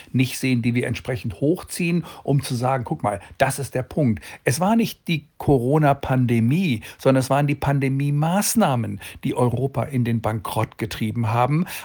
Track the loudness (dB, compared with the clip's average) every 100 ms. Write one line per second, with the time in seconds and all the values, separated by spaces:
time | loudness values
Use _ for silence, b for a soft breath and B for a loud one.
0 | B 0 0 0 0 0 2 0 -2 -4
1 | -6 -6 -6 -2 0 0 -4 -4 0 0
2 | B B 0 0 0 -2 0 -2 -2 -4
3 | -4 -4 B -2 -2 -2 -6 -6 -4 0
4 | 0 0 B B -2 0 2 2 0 -4
5 | -4 -4 -4 _ 2 2 4 4 4 2
6 | 0 2 4 4 4 2 2 -2 B B
7 | 2 2 2 2 2 0 0 0 0 0
8 | 0 0 2 2 2 2 4 2 -2 -6
9 | B B -4 0 0 2 -2 -2 -2 0
10 | 0 0 -2 -4 -4 -4 -4 -4 -8 -4
11 | -4 -2 -2 0 2 2 -2 B